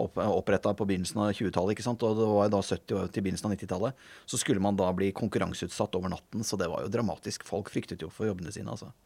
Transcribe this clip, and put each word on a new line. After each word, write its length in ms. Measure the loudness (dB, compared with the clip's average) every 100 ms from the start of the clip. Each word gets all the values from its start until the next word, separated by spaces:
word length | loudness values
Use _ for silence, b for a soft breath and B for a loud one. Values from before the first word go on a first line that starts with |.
| 2
opp-, 100 | 0
opprettet 560 | 2 2 4 2 2 0
på 60 | 0
begynnelsen 320 | 0 -2 0 0
av 80 | 0
tjuetallet, 400 | 0 0 0 0
ikke 80 | -2
sant? 160 | 0 2
Og 80 | 4
det 140 | 4
var 180 | 6 6
jo 60 | 4
da 60 |
sytti 320 | 2 -2 -2 -2
år 160 | -2
til 140 | -2 -2
begynnelsen 240 | -2 -2
av 40 | -2
nittitallet, 420 | -2 -2 -2 -4 B B
så 160 | B -2
skulle 240 | 2 4
man 160 | 4 4
da 80 | 4 2
bli 160 | 0
konkurranseutsatt 880 | 0 -2 0 -2 -2 -4 -2 -2 -2
over 140 | -2 -4
natten, 240 | -6 -6 -4
så 100 | -2
det 140 | -2
var 140 | -2 -2
jo 40 | 0
dramatisk. 480 | 0 -2 -6 -8
Folk 240 | -6 -6 -4
fryktet 260 | -6 -6 -6 -10
jo 20 |
for 220 | -4 -4
jobbene 220 | -4 -6
sine, 180 | -8 -8
altså. 220 | -10 -12 -8